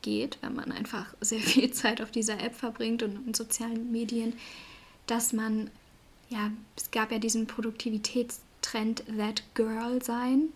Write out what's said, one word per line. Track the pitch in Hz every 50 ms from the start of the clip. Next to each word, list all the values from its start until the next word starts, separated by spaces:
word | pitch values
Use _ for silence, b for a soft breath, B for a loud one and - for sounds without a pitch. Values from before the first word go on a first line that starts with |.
| -
geht, | 220 208 - - 285 - - -
wenn | - -
man | - - - -
einfach | - 220 - - 208 208 - - -
sehr | - - 226 220
viel | 220 - - 262 247 254 247
Zeit | - - 226 220 226 226
auf | -
dieser | - 233 220 226 214 196 -
App | 240 240
verbringt | - - 233 226 - 233 226 226 233 233
und | 214 202 202 262
in | 247 220
sozialen | - 226 226 - - 226 233 233 226 233 240 226
Medien, | 233 233 220 233 226 226 226 233 B B B B B B B B B B B B B -
dass | - - 233 - - -
man, | 214 220 220 214 220 214 - - - - - - - - - - - - -
ja, | 247 214 208 214 214 220 - - -
es | - - -
gab | - 226 220 220 226
ja | 226
diesen | 214 226 220 226 220
Produktivitätstrend | 226 - - 226 233 220 - - 240 220 214 214 - - 254 240 240 - - - - - - - - - 226 214 220 226 - - - 220 214
That | 208 214 220 - - - -
Girl | - 226 226 220 220 226 240 247 254 247
Sein | - 233 240 247 247 262 269 311 320 -